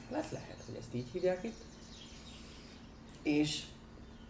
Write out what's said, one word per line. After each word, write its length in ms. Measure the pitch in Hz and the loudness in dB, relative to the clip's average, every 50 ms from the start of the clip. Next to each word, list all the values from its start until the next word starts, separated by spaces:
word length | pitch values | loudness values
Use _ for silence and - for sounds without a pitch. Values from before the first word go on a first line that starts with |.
| - - | -6 -2
Hát 180 | 254 311 302 - | 0 0 0 0
lehet, 320 | - - - - - - - | -2 -6 -6 -8 -8 -8 -8
hogy 80 | 117 110 - | -6 -6 -6
ezt 160 | - - 120 | -4 -2 -2
így 140 | 120 127 - | -2 0 0
hívják 320 | - 180 180 180 185 180 - | 2 4 6 6 6 4 2
itt. 160 | 226 - - - - - - - - - - - - - - - - - - - - - - - - - - - - - - - - - - | -2 -4 -6 -10 -12 -12 -12 -12 -12 -12 -12 -12 -12 -12 -10 -10 -10 -10 -10 -10 -10 -10 -12 -12 -12 -12 -12 -12 -12 -12 -12 -12 -12 -10 2
És, 400 | - 151 147 151 151 151 - - - - - - - - - - - - - - - | 6 8 10 10 8 8 6 2 -2 -4 -8 -12 -12 -12 -12 -12 -12 -12 -12 -12 -12